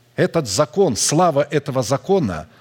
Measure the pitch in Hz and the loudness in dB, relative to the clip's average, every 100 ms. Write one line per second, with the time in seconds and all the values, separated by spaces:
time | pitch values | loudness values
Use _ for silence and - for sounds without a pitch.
0 | _ - 175 170 127 98 147 - 190 110 | _ -2 -2 0 -2 0 0 2 0 0
1 | - 151 180 139 143 151 - 131 110 135 | 0 2 2 2 0 -2 -4 -4 -2 -2
2 | - 196 123 82 78 - | 0 0 0 -4 -10 -20